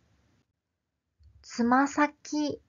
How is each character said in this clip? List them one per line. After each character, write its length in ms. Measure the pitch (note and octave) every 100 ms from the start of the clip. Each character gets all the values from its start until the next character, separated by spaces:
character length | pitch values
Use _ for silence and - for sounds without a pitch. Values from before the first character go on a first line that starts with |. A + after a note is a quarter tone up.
| _ _ _ _ _ _ _ _ _ _ _ _ - -
つ 200 | - -
ま 240 | A#3 B3+ C#4
先。 760 | D4 D4 - - D4+ D4 -